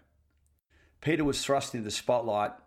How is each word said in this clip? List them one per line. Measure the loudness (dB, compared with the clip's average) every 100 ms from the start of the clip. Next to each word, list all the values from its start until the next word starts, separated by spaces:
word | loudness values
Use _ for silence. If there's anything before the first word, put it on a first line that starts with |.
| -20 _ _ _ _ _ _ _ _ _
Peter | -2 2
was | 2 0 0
thrust | 0 0 -6
into |
the | -6
spotlight | -2 2 2 2 0 -2 -4